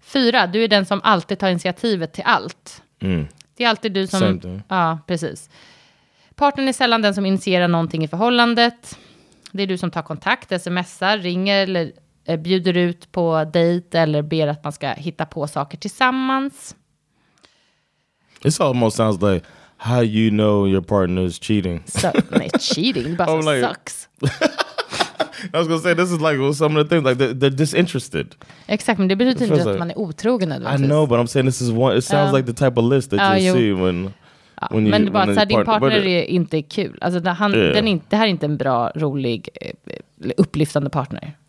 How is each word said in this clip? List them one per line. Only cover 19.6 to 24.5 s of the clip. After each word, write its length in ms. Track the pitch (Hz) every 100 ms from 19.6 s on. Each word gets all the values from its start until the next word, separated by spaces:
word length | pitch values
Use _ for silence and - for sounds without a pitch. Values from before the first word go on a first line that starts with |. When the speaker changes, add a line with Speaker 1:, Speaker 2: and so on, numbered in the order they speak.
| - _
Speaker 2:
how 260 | 113 123
you 280 | 117 107 113
know 360 | 104 107 104 98
your 140 | 95
partner 400 | 87 104 92 92 92
is 120 | 82
cheating. 440 | - 107 92 85 -
Speaker 1:
So, 260 | - 180 - -
nej, 200 | - - -
cheating, 440 | - 247 208 196
det 120 | 123 175
bara 120 | 170
Speaker 2:
<laughs> 0 |
I'm 140 | 160
Speaker 1:
så 100 | 156
Speaker 2:
like 140 | 143 120
Speaker 1:
sucks. 400 | - - - - _
Speaker 2:
<laughs> 200 | 139 - 320